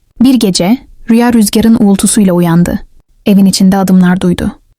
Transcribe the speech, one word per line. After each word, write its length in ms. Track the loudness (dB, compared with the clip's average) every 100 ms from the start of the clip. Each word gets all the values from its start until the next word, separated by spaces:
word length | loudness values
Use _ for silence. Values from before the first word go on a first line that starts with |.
| _ -2
Bir 120 | 0
gece 440 | 2 0 -2 -2 -4 -6 -10 -2
Rüya 220 | 0 2
rüzgarın 440 | 0 0 0 0 2
uğultusuyla 520 | 0 0 -2 0 0
uyandı. 460 | 0 0 0 0 -4 -10 -20 _ _ -2
Evin 200 | 2 2
içinde 300 | 2 0 0
adımlar 440 | 0 2 2 0
duydu. 380 | -2 -4 -6 -10 _